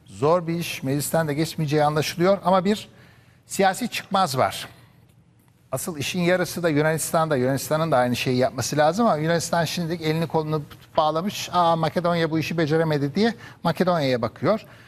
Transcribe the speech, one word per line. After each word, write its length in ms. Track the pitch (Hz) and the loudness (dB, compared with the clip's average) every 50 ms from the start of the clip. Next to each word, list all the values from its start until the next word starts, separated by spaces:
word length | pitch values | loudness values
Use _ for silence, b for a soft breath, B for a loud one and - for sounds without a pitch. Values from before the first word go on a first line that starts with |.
| b | b
Zor 420 | b 98 98 123 151 170 180 175 160 | b -6 0 2 2 2 2 2 -2
bir 60 | 170 | -4
iş, 300 | 170 165 - - - - | -4 -4 -6 -8 -6 -4
meclisten 440 | 135 135 147 139 - - 165 165 151 | -2 -2 -2 -2 -2 0 0 0 0
de 60 | 143 | -2
geçmeyeceği 500 | 147 160 156 - - 160 143 147 151 147 | -2 -2 -4 -2 -4 -2 0 2 2 2
anlaşılıyor 540 | 147 151 156 143 - - - 170 185 202 196 - | 2 2 0 -2 -2 -2 0 2 2 2 2 2
ama 220 | 175 185 190 170 | 2 2 2 2
bir 240 | 196 214 208 - - b b b b b b b b b b b | 2 0 -2 -4 -12 b b b b b b b b b b b
siyasi 420 | b - - 196 190 190 - 247 220 | b -2 2 2 2 2 0 -4 -6
çıkmaz 500 | - - - - 190 196 190 160 131 131 | -6 -8 -6 -2 0 0 0 2 2 2
var. 300 | 113 98 - - - - - - - _ _ _ _ _ _ _ _ _ _ _ _ _ _ _ _ _ | 0 0 0 -4 -12 -14 -18 -20 -20 _ _ _ _ _ _ _ _ _ _ _ _ _ _ _ _ _
Asıl 260 | - 131 - - 175 147 | -8 -6 -6 -6 -8 -6
işin 220 | 131 - - 185 | -6 -4 -2 0
yarısı 440 | 175 170 180 180 180 - - - 170 | 2 2 2 2 2 -2 -4 -2 0
da 60 | 170 | 0
Yunanistan'da. 680 | 151 143 151 156 160 156 - - - 165 160 160 156 | 2 2 2 2 0 0 -2 -2 0 0 0 2 2
Yunanistan'ın 560 | 131 123 127 135 131 - - 151 156 160 165 | 2 2 2 0 -2 -2 -2 -2 0 0 2
da 60 | 147 127 | 2 2
aynı 180 | 123 123 123 | 4 2 0
şeyi 220 | - - 139 127 123 | -2 0 0 0 2
yapması 400 | 127 - - 131 120 - - 147 | 2 0 0 -2 -6 -2 0 2
lazım 300 | 151 156 165 202 240 226 | 2 2 2 2 2 2
ama 100 | 170 151 | 2 0
Yunanistan 480 | 151 160 170 170 - - - 170 165 | 0 0 0 0 0 -2 -2 -2 -2
şimdilik 360 | - - - 175 156 170 175 | -2 -2 -4 -4 -4 -4 -4
elini 260 | 160 156 156 160 165 151 | -2 -2 0 0 -2 -2
kolunu 340 | - 160 156 151 156 156 147 - - - - - - - | -2 -2 -2 0 -2 -4 -4 -6 -14 -20 -20 -6 -2 0
bağlamış, 520 | 160 156 156 160 175 208 - - - - - | 2 2 2 0 -2 -4 -6 -6 -6 -2 0
"Aa, 220 | 180 175 165 170 | 2 4 4 2
Makedonya 560 | 165 160 156 - 185 170 170 175 170 165 160 | 2 0 -2 -2 0 0 0 0 2 0 0
bu 80 | 156 160 | 0 -2
işi 180 | 147 - 165 160 | -2 -2 -2 -2
beceremedi." 580 | 165 139 156 160 165 160 151 147 139 143 143 | 0 2 2 2 2 2 0 0 -2 -2 0
diye 180 | 190 208 233 214 - B B B B B | 0 0 0 0 -4 B B B B B
Makedonya'ya 580 | 170 160 - 190 175 180 165 143 135 127 120 | 0 0 2 2 2 2 2 2 0 0 0
bakıyor. 440 | 113 110 - - - 156 208 220 - - B B B | -2 -4 -4 -2 0 0 0 0 -2 -10 B B B